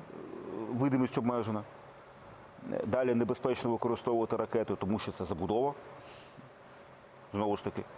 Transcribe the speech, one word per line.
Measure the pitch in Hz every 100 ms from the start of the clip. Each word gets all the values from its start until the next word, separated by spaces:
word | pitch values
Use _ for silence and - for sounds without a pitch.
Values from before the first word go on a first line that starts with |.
| - - 73 - - 104 110
видимість | 120 139 131 127 -
обмежена. | 120 120 107 107 104 - - - - - - - - - - - -
Далі | 127 127 117
небезпечно | 117 123 131 120 120
використовувати | 113 117 113 - 117 113 110
ракети, | 110 117 107 95
тому | 98 104
що | -
це | - 92
забудова. | 87 90 107 135 139 - - - - - - - - - - - - - - -
Знову | 101 104 104
ж |
таки. | 104 - -